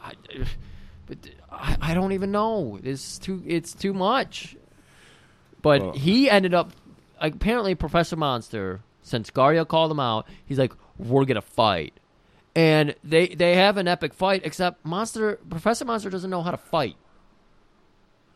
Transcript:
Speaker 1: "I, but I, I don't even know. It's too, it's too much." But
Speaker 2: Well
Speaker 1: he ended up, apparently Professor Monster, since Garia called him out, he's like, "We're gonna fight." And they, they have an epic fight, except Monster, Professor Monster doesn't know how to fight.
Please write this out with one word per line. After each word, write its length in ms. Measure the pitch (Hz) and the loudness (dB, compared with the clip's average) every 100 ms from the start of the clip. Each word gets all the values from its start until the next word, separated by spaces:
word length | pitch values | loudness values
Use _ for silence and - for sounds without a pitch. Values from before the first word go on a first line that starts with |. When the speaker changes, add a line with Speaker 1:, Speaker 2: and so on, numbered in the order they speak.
Speaker 1:
"I, 100 | - - - 135 123 - - - - - - | -18 -20 -18 -6 -6 -6 -12 -18 -20 -20 -18
but 100 | - - - - | -18 -18 -20 -20
I, 260 | - 135 120 | -8 -2 0
I 120 | 151 170 | 0 0
don't 160 | 190 | 0
even 200 | 190 196 | -2 -2
know. 480 | 208 220 214 127 98 | 0 0 0 -4 -6
It's 340 | 131 135 - - | -8 -8 -10 -12
too, 240 | - 190 175 | -8 -8 -4
it's 260 | 170 - | -4 -4
too 200 | - 196 190 | -6 -4 0
much." 600 | 185 254 - - - - _ _ _ _ - - _ _ _ - | 0 0 -2 -10 -16 -20 _ _ _ _ -20 -20 _ _ _ -2
But 180 | 151 143 | 2 2
Speaker 2:
Well 100 | 95 | 2
Speaker 1:
he 360 | 135 156 233 269 | -2 2 4 6
ended 240 | 202 185 | 4 4
up, 200 | 175 - - - - _ - | 0 0 -10 -20 -20 _ -6
apparently 540 | 156 147 202 240 196 | -6 -2 0 0 0
Professor 420 | 175 160 170 165 160 | -2 0 0 0 -2
Monster, 640 | 147 120 - 110 95 95 - _ | -2 -2 -4 -6 -6 -8 -14 _
since 300 | - 120 104 | -8 -6 -4
Garia 340 | - 135 165 160 | 2 4 4 2
called 240 | 160 160 | 2 2
him 80 | 151 | 0
out, 260 | 123 110 - - - | 0 -2 -4 -16 -6
he's 100 | 135 | 0
like, 160 | 131 - _ - | 0 -2 _ -12
"We're 280 | 110 135 135 | 0 2 2
gonna 160 | 107 | 0
fight." 500 | - - 110 87 73 - _ _ _ _ _ 165 | -2 2 2 2 -4 -14 _ _ _ _ _ 2
And 400 | 160 156 147 - | 4 6 2 -2
they, 240 | 147 160 180 | 0 2 2
they 280 | 170 175 180 | 2 2 6
have 220 | 202 202 | 4 4
an 100 | 175 | 0
epic 280 | 175 156 - | -2 -4 -2
fight, 260 | 190 190 160 | 0 0 -2
except 380 | 165 180 - | -4 -4 -4
Monster, 540 | 151 180 226 220 214 - 156 | -6 -6 -6 -2 -2 -4 -10
Professor 380 | 160 208 233 254 | -2 0 0 -2
Monster 240 | 226 202 | -6 -6
doesn't 220 | 185 185 | -8 -6
know 100 | 180 | -4
how 80 | 175 | -4
to 80 | - | -6
fight. 380 | - 165 117 - _ _ _ _ _ _ _ _ _ _ _ _ _ | -2 -2 -2 -6 _ _ _ _ _ _ _ _ _ _ _ _ _